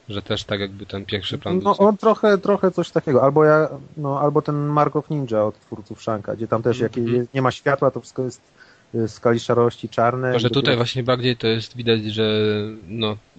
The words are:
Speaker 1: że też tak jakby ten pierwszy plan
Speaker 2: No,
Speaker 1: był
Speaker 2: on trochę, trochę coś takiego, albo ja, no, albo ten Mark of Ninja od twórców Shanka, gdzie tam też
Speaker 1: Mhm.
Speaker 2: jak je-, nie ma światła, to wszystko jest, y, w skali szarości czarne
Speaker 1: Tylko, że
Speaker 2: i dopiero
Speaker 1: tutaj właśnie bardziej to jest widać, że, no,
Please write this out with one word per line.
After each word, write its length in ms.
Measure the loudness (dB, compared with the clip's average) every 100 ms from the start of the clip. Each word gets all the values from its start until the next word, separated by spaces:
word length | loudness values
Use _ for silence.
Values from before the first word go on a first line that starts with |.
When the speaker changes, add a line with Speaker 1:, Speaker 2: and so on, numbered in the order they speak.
| -12
Speaker 1:
że 140 | -10
też 220 | -6 -6
tak 160 | -4 -4
jakby 260 | -4 -10 -10
ten 180 | -10
pierwszy 340 | -6 -6 -6 -8
plan 220 | -2 -2
Speaker 2:
No, 120 | 0
Speaker 1:
był 120 | 4 4
Speaker 2:
on 100 | 4
trochę, 420 | 2 2 4 2
trochę 320 | 2 2 0
coś 200 | 0 -2
takiego, 320 | -2 2 4
albo 220 | 4 6
ja, 240 | 6 6 2 -4 -14 -8
no, 240 | -4 0
albo 220 | 2 0
ten 120 | 0 -2 0
Mark 300 | 2 2 0
of 140 | -4
Ninja 340 | -6 -2 0
od 160 | 0 -4
twórców 420 | -14 -16 -14 -10
Shanka, 340 | -6 -6 -4 -6
gdzie 120 | -2
tam 140 | -2
też 180 | 0 0
Speaker 1:
Mhm. 240 | -2 -2 -2
Speaker 2:
jak 80 | -2
je-, 100 | -2
nie 80 | 0
ma 80 | -2
światła, 400 | 0 -2 2 0
to 100 | -2
wszystko 220 | -12 -8
jest, 160 | -8 -8 _ _ -20 _ _
y, 140 | -4 -4
w 20 |
skali 300 | -2 0 0
szarości 480 | 2 2 2 0 -8
czarne 400 | 0 0 0 -2
Speaker 1:
Tylko, 100 | 0
że 80 | 0
Speaker 2:
i 40 |
dopiero 120 | 0
Speaker 1:
tutaj 140 | 0 0
właśnie 260 | 0 -2
bardziej 340 | -2 0 0 0
to 100 | 0
jest 300 | -2 -4 -6
widać, 280 | 0 0
że, 280 | 0 -2 0 2 0 0 -4 -10 -12
no, 280 | -6 -4 -6 _